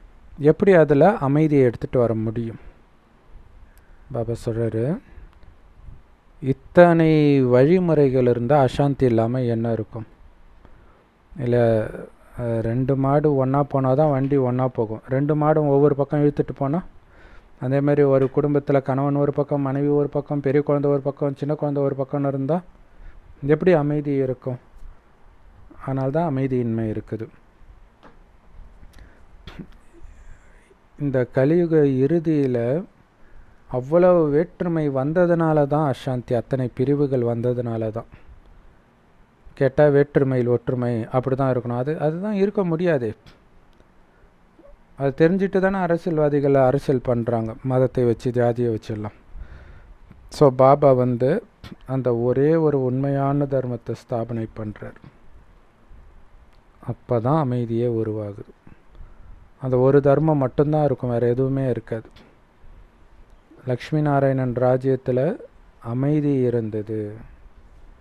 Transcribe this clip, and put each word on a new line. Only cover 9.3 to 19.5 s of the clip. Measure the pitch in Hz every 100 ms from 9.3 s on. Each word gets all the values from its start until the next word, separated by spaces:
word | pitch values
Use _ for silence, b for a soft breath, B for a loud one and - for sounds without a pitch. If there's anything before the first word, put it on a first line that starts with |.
| 131
என்ன | 120 113 117
இருக்கும்? | 110 104 113 107 - - - - - b b b b b _ _ 170
இல்ல, | 120 120 117 110 107 - - - - -
அஹ், | 120 113
ரெண்டு | 113 123 131 135
மாடு | 135 147 151 135
ஒண்ணா | 131 139
போனாதான் | 143 135 131 131 156
வண்டி | 135 135 139
ஒண்ணா | 127 123 131
போகும். | 123 107 110 -
ரெண்டு | 131 143 151
மாடும் | 151 160 147
ஒவ்வொரு | 139 147 139
பக்கம் | 139 151 147
இழுத்துட்டு | 143 143 131
போனா, | 139 170 - - b b b b b -
அதே | 131 139
மாதிரி | 143 147
ஒரு | 139 135 131 147
குடும்பத்துல | 147 143 - 139
கணவன் | 135 131 143 143
ஒரு | 143
பக்கம், | 139 143